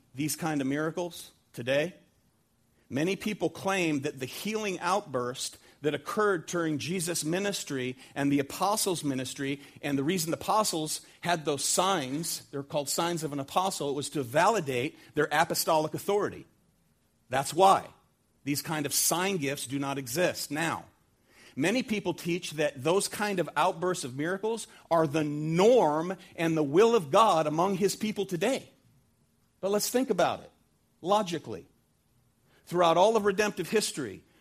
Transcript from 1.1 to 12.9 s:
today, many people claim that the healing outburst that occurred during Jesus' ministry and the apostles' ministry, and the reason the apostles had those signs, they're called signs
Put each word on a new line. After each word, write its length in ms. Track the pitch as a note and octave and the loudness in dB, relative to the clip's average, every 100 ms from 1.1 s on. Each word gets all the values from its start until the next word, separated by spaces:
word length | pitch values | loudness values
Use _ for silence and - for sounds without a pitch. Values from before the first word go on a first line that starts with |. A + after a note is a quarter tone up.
| E3+ - _ _ | -10 -18 _ _
today, 420 | - B2 C3+ E3 - _ _ _ _ _ _ _ _ _ | -10 -2 0 0 -6 _ _ _ _ _ _ _ _ _
many 260 | A#2+ E3 G3 | -2 -2 -2
people 340 | G#3+ G3 E3+ | -4 -4 -4
claim 520 | - F#3+ F#3+ E3+ D3 | -4 -2 0 0 0
that 180 | C#3+ C#3 | -4 -6
the 60 | B2+ | -10
healing 520 | - G3+ G#3+ G#3+ F3+ | -8 -6 -4 -4 -4
outburst 800 | F3 G3 G3 B2+ B2 B2 - - - _ | -2 -2 -2 -4 -4 -6 -10 -12 -20 _
that 120 | D3 | -4
occurred 520 | C#3+ - - G#3 F3+ D#3+ | -4 -4 0 2 0 -2
during 320 | F3 D#3+ D3+ | -2 -2 -2
Jesus' 440 | A#2+ F#3+ E3 E3 | -4 -4 -4 -4
ministry 720 | D3+ F3 G3+ G3 - C#3 B2+ B2+ - - | -2 -2 -2 -4 -6 -6 -6 -8 -12 -2
and 160 | C#3+ | 2
the 80 | C#3+ | 2
apostles' 640 | C#3+ - F#3+ G#3+ G3+ E3+ | 0 -2 -2 0 0 -2
ministry, 560 | C#3+ C3 B2+ - C#3 C#3+ - - | -4 -6 -6 -6 -6 -6 -10 -10
and 160 | D3 C#3 | -4 -2
the 60 | |
reason 280 | C#3 F#3 D#3+ | 0 0 -2
the 60 | C#3+ | -4
apostles 640 | - G3+ G#3 E3+ D#3 - - - | 0 0 2 -2 -4 -6 -10 -10
had 240 | E3+ F3 D3+ | -2 -2 0
those 180 | C#3 | -2
signs, 800 | - - F3+ F#3+ B2+ C#3+ E3 - - | 0 2 2 2 -2 -4 -6 -8 -8
they're 120 | C#3 | -10
called 260 | C#3 D3+ | -6 -4
signs 340 | C#3+ | -2